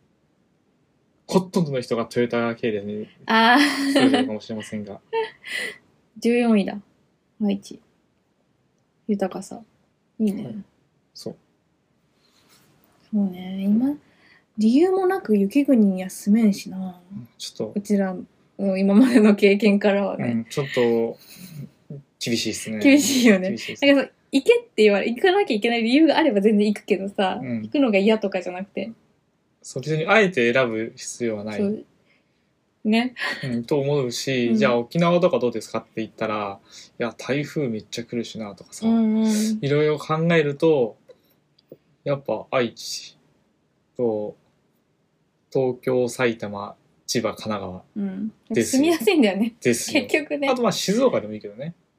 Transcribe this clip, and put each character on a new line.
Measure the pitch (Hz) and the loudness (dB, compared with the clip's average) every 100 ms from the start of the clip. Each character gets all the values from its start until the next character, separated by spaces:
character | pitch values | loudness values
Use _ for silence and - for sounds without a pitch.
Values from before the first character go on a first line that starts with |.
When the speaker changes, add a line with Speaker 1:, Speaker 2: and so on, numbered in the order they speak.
| _ _ _ _ _ _ _ _ _ _ _ _ - | _ _ _ _ _ _ _ _ _ _ _ _ -2
Speaker 1:
ほ | 185 | -2
と | 180 196 | 0 -2
ん | |
ど | 156 | -2
の | 131 | -4
人 | 117 117 | -4 -4
が | |
ト | 113 120 | -2 -2
ヨ | 120 | 0
タ | 117 117 | 0 -2
系 | 113 120 | -4 -4
列 | 104 | -4
に | 101 104 107 _ | -6 -10 -12 _
Speaker 2:
あ | - 226 226 247 | 0 4 6 4
ー。 | 294 277 277 | 4 0 0
Speaker 1:
住 | 277 262 | 2 4
ん | |
で | 254 | 2
る | 262 | 0
か | |
も | - | -6
し | - | -8
れ | 220 | -10
ま | |
せ | 214 151 | -8 -10
ん | |
が。 | 101 101 | -10 -16
Speaker 2:
<laughs> | _ 453 440 - - - - - _ _ _ 220 | _ -6 -6 -10 -12 -10 -10 -12 _ _ _ -4
十 | 233 240 | 0 2
四 | 233 214 | 4 2
位 | 190 | 2
だ。 | 208 - _ _ _ _ - | -6 -14 _ _ _ _ -6
愛 | 208 196 | -4 -4
知。 | - - _ _ _ _ _ _ _ _ _ _ _ _ - | -8 -20 _ _ _ _ _ _ _ _ _ _ _ _ -4
豊 | 202 185 | -2 -4
か | 190 | -6
さ。 | - - 220 _ _ _ _ - | -14 -18 -20 _ _ _ _ -4
い | 214 | -2
い | |
ね。 | 190 | -2
Speaker 1:
は | - | -8
い。 | 214 - _ _ _ _ | -12 -16 _ _ _ _
そ | - 113 | -16 -14
う。 | - _ _ _ _ _ _ _ _ _ _ _ _ _ _ _ _ _ | -14 _ _ _ _ _ _ _ _ _ _ _ _ _ _ _ _ _
Speaker 2:
そ | 208 | -2
う | 196 | -2
ね。 | 180 185 190 | -4 -10 -4
今、 | 196 214 269 294 _ _ _ _ _ - | 0 2 0 -4 _ _ _ _ _ 0
理 | 220 262 | 2 4
由 | 370 | 4
も | 381 370 | 2 0
な | 381 | 0
く | - 208 | 2 2
雪 | 196 285 | 2 2
国 | 285 254 202 | 4 4 4
に | 185 | 2
は | 185 | -6
住 | - - | -4 2
め | 220 214 | 4 4
ん | |
し | 190 185 | 2 -6
な。 | 185 185 180 180 196 233 - | -10 -10 -12 -18 -18 -18 -16
Speaker 1:
ち | - - | -14 -8
ょ | 226 | -8
っ | |
と。 | |
Speaker 2:
う | 208 | -6
ち | 208 202 | -2 0
ら | 190 180 - _ _ - | 0 -4 -12 _ _ -6
の | 196 190 | -2 0
今 | 196 | 4
ま | 202 262 | 6 6
で | 240 | 6
の | 214 | 6
経 | 202 202 202 | 6 4 4
験 | 214 202 | 4 4
か | 208 | 2
ら | 196 | 2
は | 190 - | -2 -4
ね。 | 123 | -4
Speaker 1:
う | 117 | -4
ん、 | |
ち | 113 - | -4 -6
ょ | |
っ | 139 | -2
と、 | - 120 117 117 - - - - 151 - _ - 143 - - | 0 2 2 0 -6 -18 -20 -20 -18 -18 _ -18 -18 -18 -10
厳 | - 113 | -4 -2
し | 113 | -2
い | |
っ | |
す | - - | -6 -8
ね。 | - | 0
Speaker 2:
厳 | 285 285 | 4 4
し | 277 262 | 4 4
い | 233 | 6
よ | 190 | 6
ね。 | 185 | 2
Speaker 1:
厳 | 226 | -6
し | - | -8
い | |
っ | - | 0
す | |
ね。 | 285 | 4
Speaker 2:
な | 277 | 4
ん | |
か | - | 2
そ | |
う、 | _ _ | _ _
行 | 277 | 0
け | 339 466 | 4 2
っ | |
て | - - | 2 4
言 | 214 | 4
わ | 202 | 4
れ、 | - | 0
行 | 233 | 0
か | 381 | 2
な | 381 403 | 2 0
き | |
ゃ | 214 | 0
い | |
け | 233 | 0
な | 233 | 0
い | |
理 | 226 | 2
由 | 269 320 | 4 4
が | - | 4
あ | |
れ | 311 | 2
ば | 202 | 4
全 | 202 208 | 4 4
然 | 214 | 2
行 | 202 | 0
く | |
け | - 185 | -2 -4
ど | 196 | -4
さ、 | 208 190 208 | -2 -2 -2
Speaker 1:
う | 254 | -6
ん。 | 233 | -8
Speaker 2:
行 | 214 | -4
く | 302 | 0
の | 262 | 2
が | 196 | 4
嫌 | 202 220 | 4 2
と | 196 | 0
か | 190 | -6
じ | 180 | -8
ゃ | |
な | 180 | -10
く | 202 | -10
て。 | - 226 226 _ _ _ _ _ _ | -10 -10 -14 _ _ _ _ _ _
Speaker 1:
そ | - 135 | -12 -8
う、 | |
別 | 135 156 | -4 -2
に | 165 | 2
あ | 214 | 2
え | 196 | 2
て | 131 120 | 2 2
選 | 123 123 | 2 0
ぶ | 110 113 | -2 -6
必 | - - - | -10 -14 -6
要 | 117 104 | -6 -6
は | |
な | 104 107 | -6 -4
い。 | |
Speaker 2:
そ | |
う。 | 202 214 - _ _ _ _ _ _ _ _ _ | -4 -4 -12 _ _ _ _ _ _ _ _ _
ね。 | 214 226 247 - - - | 0 0 0 -4 -8 -6
Speaker 1:
う | 135 120 | -6 -4
ん、 | |
と | 117 143 | -2 0
思 | 139 147 | 0 0
う | 123 | -2
し、 | 117 - 131 120 | -4 -4 0 2
Speaker 2:
う | |
ん。 | 110 | 2
Speaker 1:
じ | |
ゃ | 127 | 2
あ | 120 | 2
沖 | 120 170 | 0 0
縄 | 170 175 | 2 4
と | 175 | 2
か | 120 | 2
ど | 123 | -2
う | |
で | 113 | -4
す | - | -8
か | 113 | -10
っ | |
て | - - | -8 -10
言 | 107 | -8
っ | |
た | - 110 | -6 -4
ら、 | 107 101 98 _ - - - | -4 -6 -10 _ -20 -16 -8
い | |
や、 | 117 - | -8 -8
台 | - 143 | -6 -4
風 | 143 160 135 | -4 -4 -4
め | 110 | -6
っ | 95 | -8
ち | - | -12
ゃ | |
来 | 113 117 | -8 -8
る | |
し | 110 110 | -8 -10
な | 104 | -12
と | 95 | -14
か | - | -18
さ、 | - 226 | -6 0
Speaker 2:
う | |
ん | 226 220 220 | 2 2 2
う | 220 | 2
ん。 | 214 220 214 | 0 0 -2
Speaker 1:
い | 139 | 0
ろ | 147 | 2
い | 151 | 2
ろ | 147 | 0
考 | - 156 165 | -2 0 2
え | 165 | 2
る | 147 143 | 2 2
と、 | 165 151 113 - - - _ _ _ _ - - _ _ | 2 2 0 -4 -20 -20 _ _ _ _ -20 -20 _ _
や | 143 139 | -6 -6
っ | |
ぱ | - 110 - | -4 -6 -4
愛 | 131 117 | -2 -2
知 | - - - - _ _ _ _ _ _ _ _ - | -6 -12 -12 -14 _ _ _ _ _ _ _ _ -4
と、 | 117 107 104 - _ _ _ _ _ _ _ _ _ _ _ | -4 -4 -6 -12 _ _ _ _ _ _ _ _ _ _ _
東 | 143 131 123 | -2 -2 -4
京、 | - 127 123 | -2 -2 -2
埼 | - 123 113 | 0 -2 -2
玉、 | 104 101 101 - _ _ - | -8 -10 -12 -16 _ _ -8
千 | 123 | -4
葉、 | 107 | -4
神 | 101 | -6
奈 | 110 104 | -8 -8
川 | 95 92 - 214 | -8 -12 -14 -8
Speaker 2:
う | |
ん。 | 196 190 214 - - | -8 -6 -10 -12 -6
Speaker 1:
で | 226 | -2
す | 226 262 | 0 0
よ。 | |
Speaker 2:
住 | |
み | 311 | 0
や | 320 | 0
す | 240 | 2
い | 339 | 2
ん | |
だ | 214 | 2
よ | 190 | 0
ね。 | 226 - | -4 -2
Speaker 1:
で | 127 | -2
す | 117 - | -2 -2
よ。 | 294 254 | -4 0
Speaker 2:
結 | 311 | -2
局 | 294 294 | -2 -4
ね。 | 277 | -2
Speaker 1:
あ | |
と | 247 | 0
ま | 226 | -2
あ | |
静 | - - 214 | -2 -2 2
岡 | 269 113 | 2 0
で | 104 | -6
も | |
い | 107 | -10
い | |
け | 104 | -12
ど | 107 | -12
ね。 | 151 - _ | -12 -14 _